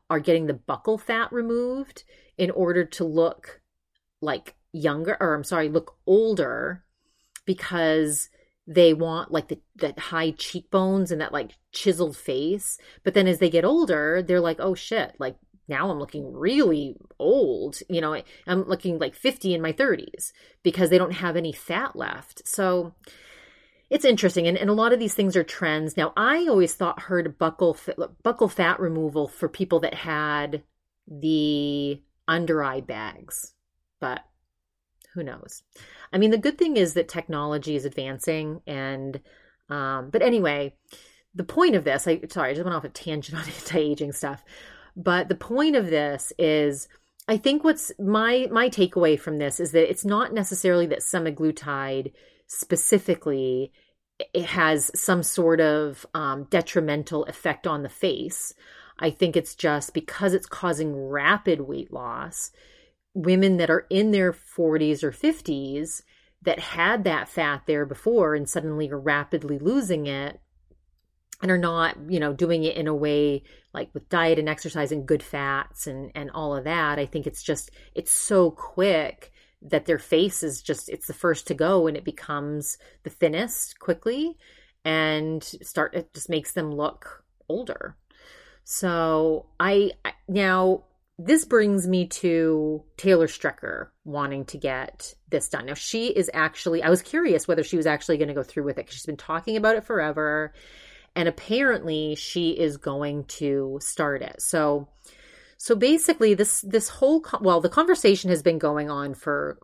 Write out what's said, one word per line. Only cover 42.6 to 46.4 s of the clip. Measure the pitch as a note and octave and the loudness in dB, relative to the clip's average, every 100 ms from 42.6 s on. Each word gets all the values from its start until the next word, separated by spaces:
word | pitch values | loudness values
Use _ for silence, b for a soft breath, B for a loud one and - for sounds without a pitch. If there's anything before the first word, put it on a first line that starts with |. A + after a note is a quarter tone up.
went | F3 D#3+ | -4 -4
off | |
a | C3 | -6
tangent | - E3+ D3+ C#3+ D#3+ | -12 -8 -8 -8 -10
<laughs> | |
on | |
anti-aging | D3+ - - E3 D3+ D3 C#3+ | -10 -12 -4 0 0 -2 -4
stuff, | - C#3+ C3+ _ B B B B F3+ | -6 -8 -10 _ B B B B -6
but | F3+ F3+ F#3 | 0 0 0
the | |
point | E3+ - B3 D#4 | -6 -4 0 4
of | C#4 F3+ | 2 2
this | D#3 D3 C#3 - | 0 0 -4 -8
is, | - | 0